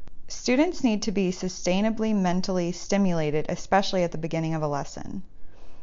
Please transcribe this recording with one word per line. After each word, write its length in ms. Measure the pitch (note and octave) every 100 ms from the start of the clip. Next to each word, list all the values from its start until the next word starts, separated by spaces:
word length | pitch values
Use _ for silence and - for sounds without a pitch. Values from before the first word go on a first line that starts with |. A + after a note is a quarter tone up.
| - - -
Students 560 | - - B3 E4+ -
need 180 | B3+ G#3
to 100 | A3
be 200 | G3 F#3
sustainably 840 | F#3 F#3 - - F#3 A3 G#3+ A3 G#3
mentally 560 | F3+ F3+ F#3+ F#3 F3
stimulated, 760 | F3 - G3+ G3 E3+ D3+ D3+ D3
especially 540 | F3+ - G3 G3+ F#3
at 80 | E3+
the 80 | E3
beginning 340 | D#3+ D#3+ D#3+
of 80 | D#3+
a 60 | D3+
lesson. 560 | C#3+ D3 - - G3 - - - - - -